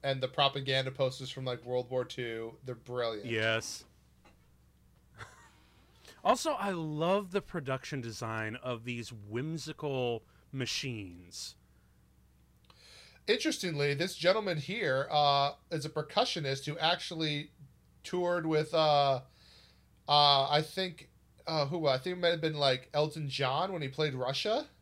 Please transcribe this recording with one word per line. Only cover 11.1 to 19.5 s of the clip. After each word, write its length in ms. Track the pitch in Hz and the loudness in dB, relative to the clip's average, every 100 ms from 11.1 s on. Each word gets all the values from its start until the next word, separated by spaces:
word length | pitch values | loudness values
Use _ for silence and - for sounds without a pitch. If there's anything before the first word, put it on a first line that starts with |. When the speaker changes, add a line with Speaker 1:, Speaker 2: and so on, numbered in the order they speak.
| 87 87 - - - _ _ _ _ _ _ _ _ _ _ _ - - - - - - | -14 -18 -14 -14 -14 _ _ _ _ _ _ _ _ _ _ _ -20 -20 -20 -20 -14 0
Speaker 1:
Interestingly, 680 | 233 320 - 185 151 143 | 2 2 -2 -4 0 0
this 220 | 139 180 - | 0 -2 2
gentleman 420 | 170 208 202 165 | 2 4 2 -2
here, 500 | 135 208 175 131 143 | -4 -4 0 0 2
uh, 400 | 151 147 139 139 - _ | 4 6 6 2 -2 _
is 140 | 165 | -6
a 60 | 143 | -4
percussionist 760 | - - - 254 - 139 135 - | -6 -2 0 0 0 -4 -4 -6
who 120 | 147 | 0
actually 720 | 160 175 - 165 160 147 156 _ - _ _ _ - | 0 0 -2 -4 -2 -2 -6 _ -20 _ _ _ -6
toured 400 | 180 175 175 160 | 0 2 2 2
with, 280 | 156 156 | 2 2
uh, 460 | 165 156 147 139 131 - - - | 4 6 6 6 2 -2 -20 -20